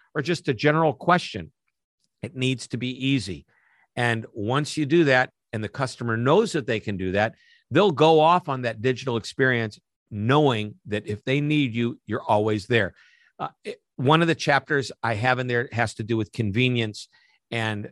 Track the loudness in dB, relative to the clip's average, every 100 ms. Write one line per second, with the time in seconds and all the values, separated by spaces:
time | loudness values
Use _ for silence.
0 | _ -6 -4 -2 -2 0 2 2 2 0
1 | 2 2 0 -10 -12 _ _ _ _ _
2 | _ _ -12 -4 -2 -2 -6 -8 -8 -4
3 | 0 0 -2 -12 -16 _ _ _ _ -2
4 | 0 0 -6 -8 -2 -2 -2 -4 0 4
5 | 4 4 2 _ _ -8 -6 -6 -6 -6
6 | -4 0 4 4 2 -2 -2 -4 -4 -4
7 | -2 0 0 -4 _ _ -2 2 4 6
8 | 6 6 6 4 0 -4 -4 -2 -2 -2
9 | -4 -6 -4 0 2 2 -2 -8 _ _
10 | _ -4 2 4 4 2 -4 -10 -8 -6
11 | -6 -6 -4 -2 0 0 0 0 -2 -4
12 | -8 -6 0 0 2 -2 0 0 0 -6
13 | _ _ _ -12 -12 -10 -14 -14 _ -2
14 | 2 4 4 0 0 0 0 -2 -4 -6
15 | -4 -2 0 0 0 -2 -2 -2 -2 -4
16 | -4 -2 -2 -4 -2 0 2 0 -4 -8
17 | -18 _ _ _ _ -6 -4 -6 -10